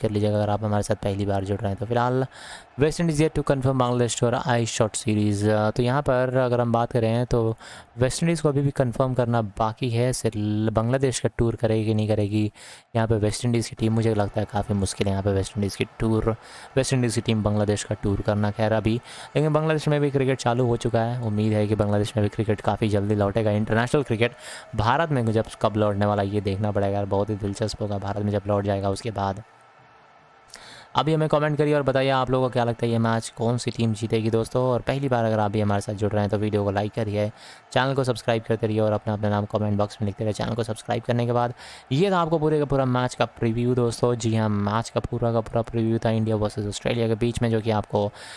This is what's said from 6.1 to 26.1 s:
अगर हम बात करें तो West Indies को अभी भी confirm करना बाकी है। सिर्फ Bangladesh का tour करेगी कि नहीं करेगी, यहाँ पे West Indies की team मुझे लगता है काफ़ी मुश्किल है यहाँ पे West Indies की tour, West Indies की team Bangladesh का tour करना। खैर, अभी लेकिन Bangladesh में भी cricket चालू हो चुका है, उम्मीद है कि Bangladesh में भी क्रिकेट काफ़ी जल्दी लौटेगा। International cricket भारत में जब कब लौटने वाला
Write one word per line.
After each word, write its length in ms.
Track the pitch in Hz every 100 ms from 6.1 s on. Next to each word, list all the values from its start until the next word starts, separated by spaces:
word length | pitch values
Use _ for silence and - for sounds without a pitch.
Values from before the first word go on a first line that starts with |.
| 127 127 127
अगर 240 | 127 120
हम 120 | 120
बात 200 | 117 120
करें 340 | 123 113 117 123
तो 300 | 120 113 110 - - - 117
West 240 | 127 -
Indies 200 | 165 165
को 60 | 156
अभी 120 | 139
भी 100 | 143
confirm 440 | - 127 110 131
करना 280 | 127 117 117
बाकी 480 | 107 107 110 110 127
है। 220 | 117 123
सिर्फ 600 | 120 113 107 104 104 110
Bangladesh 480 | 107 113 131 135 117
का 80 | 120 -
tour 180 | 117 113
करेगी 280 | 113 110
कि 100 | 107
नहीं 140 | 107 107
करेगी, 440 | 104 101 107 107 - - - _ 113
यहाँ 120 | 113
पे 60 |
West 300 | 110 107 -
Indies 260 | 123 117 -
की 60 | -
team 160 | 110
मुझे 220 | 113 113
लगता 260 | 104 101 110
है 60 | 101
काफ़ी 220 | 104 101
मुश्किल 320 | 101 95 - 101
है 60 |
यहाँ 100 | 98
पे 100 | 101
West 200 | 98 95 104
Indies 200 | 98 -
की 80 | 104 -
tour, 380 | 113 110 110 107 - - - 135
West 160 | 127
Indies 220 | 131 120
की 60 | 110
team 220 | 113 110
Bangladesh 420 | 104 104 104 104
का 100 | -
tour 260 | 107 107 98
करना। 300 | 107 104 104
खैर, 220 | 104 107
अभी 280 | 110 107 117 - - - 143
लेकिन 160 | 156
Bangladesh 360 | 151 160 156 156
में 120 | 147
भी 100 | 143
cricket 280 | 139 131 135
चालू 280 | 123 120 123
हो 100 | 117
चुका 240 | 120 117
है, 200 | 113 123
उम्मीद 300 | 113 104 107
है 140 | 107 104
कि 80 |
Bangladesh 420 | 107 104 104 104 107
में 60 |
भी 60 | 104
क्रिकेट 320 | - 107 104
काफ़ी 280 | - 101 110
जल्दी 260 | 104 101
लौटेगा। 360 | 107 101 113 107
International 520 | 104 110 110 123 151
cricket 300 | 135 110 120 - - - - 110
भारत 340 | 110 139 165
में 220 | 135 113
जब 120 | 110 110 -
कब 140 | 110 107
लौटने 300 | 104 101
वाला 160 | 104